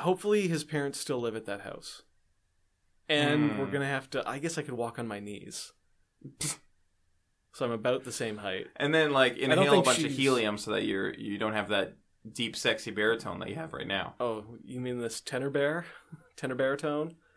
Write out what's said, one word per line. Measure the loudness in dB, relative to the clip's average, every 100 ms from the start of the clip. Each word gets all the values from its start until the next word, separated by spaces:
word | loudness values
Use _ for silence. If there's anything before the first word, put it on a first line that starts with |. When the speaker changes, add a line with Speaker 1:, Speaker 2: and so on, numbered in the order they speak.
Speaker 1:
Hopefully | 0 0 2 2 2
his | 0
parents | -2 -2 -2 -4
still | -4 -2
live | -2 -4
at | -8
that | -8
house. | -8 -12 -14 -18 _ _ _ _ _ _ _ _ _ _ _
And | 2 4 4 2
Speaker 2:
Hmm. | 2
Speaker 1:
we're | -2
gonna | -2 -2
have | -4 -4
to, | -6 -4
I | -4
guess | -4 -4
I |
could | -6
walk | -4 -4 -4
on | -8
my | -8
knees. | -8 -12 -12 -12 -12 _ _ _ _ _
Speaker 2:
<laughs> | -20 -8 -6 -6 _ _ _ _ _ _ _ _ _
Speaker 1:
So | -6
I'm | -4
about | 0 0 0
the | -2
same | -6 -6 -4
height. | -4 -6 -8 -2
Speaker 2:
And | 2
then, | 4 6
like, | 6 6 4
Speaker 1:
I | 4
don't |
Speaker 2:
inhale | 6 8
a |
Speaker 1:
think | 8 6
Speaker 2:
bunch | 4
of |
Speaker 1:
she's | 2 2
Speaker 2:
helium | 4 6 4 0
so | -2
that | 0
you're, | 2 0 -2
you | -4 -6 -2
don't | 0
have | 0 2
that | 2 0 -6 _ _ -16
deep, | -4 -4
sexy | 0 0 0 -2
baritone | 0 2 2 -2 -8
that | -6
you |
have | -8 -8
right | -8 -4
now. | -2 -4 -4
Speaker 1:
Oh, | -2 -2 -8 -16
you | -12 -8
mean | -4 -4
this | -4 -6
tenor | -6 -4 0
bar-, | 2 2 0 -6 -16 _
<laughs> | -20 -20 -8
tenor | -6
baritone? | 0 0 0 -2 -2 -4 -8 _